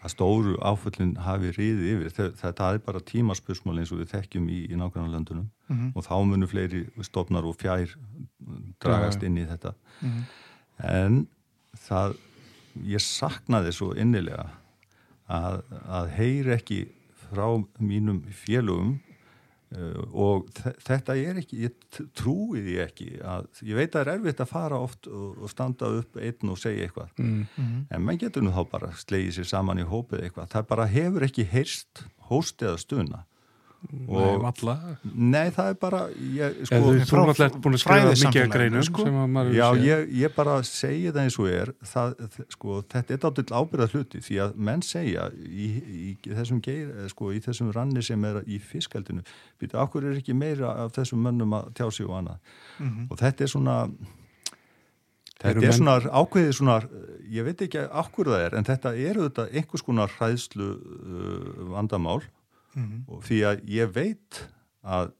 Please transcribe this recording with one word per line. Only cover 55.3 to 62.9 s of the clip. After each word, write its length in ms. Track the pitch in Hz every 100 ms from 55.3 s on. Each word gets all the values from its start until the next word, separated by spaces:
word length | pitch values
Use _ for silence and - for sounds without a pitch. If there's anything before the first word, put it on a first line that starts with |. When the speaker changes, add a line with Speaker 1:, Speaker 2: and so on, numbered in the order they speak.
Speaker 1:
þetta 200 | - 98
Speaker 3:
Eru 100 | 104
Speaker 1:
er 60 | 123
Speaker 3:
menn 100 | 120
Speaker 1:
svona 200 | 151 127 120
ákveðið 440 | 131 170 196 160 131
svona, 200 | 139 113 107 - - - -
ég 160 | 110 120
veit 180 | 175 190
ekki 160 | 156
af 260 | 143 147 -
hverju 200 | - 156
það 140 | 101 85
er, 100 | 107
en 100 | 104
þetta 240 | 131 131
er 260 | 117 143 214
auðvitað 320 | 151 - 113
einhvers 320 | 131 156 123
konar 280 | - 120 101 -
hræðslu, 540 | 113 120 - 101 101
uh, 1000 | 98 - 87 90 90 95 92 90 92 90
vandamál 540 | 95 107 98 82 110 - _ _ _ _
Speaker 2:
Mhm. 300 | 139 113